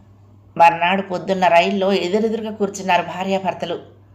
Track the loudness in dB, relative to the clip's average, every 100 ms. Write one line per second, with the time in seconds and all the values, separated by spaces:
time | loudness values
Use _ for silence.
0 | -20 -20 -20 -20 -18 4 4 4 0 0
1 | -2 -6 -4 0 4 4 4 0 0 0
2 | 0 -2 -2 -4 -8 -4 -6 -4 0 0
3 | 0 -6 -4 -2 -2 -6 -6 -8 -10 -20
4 | -20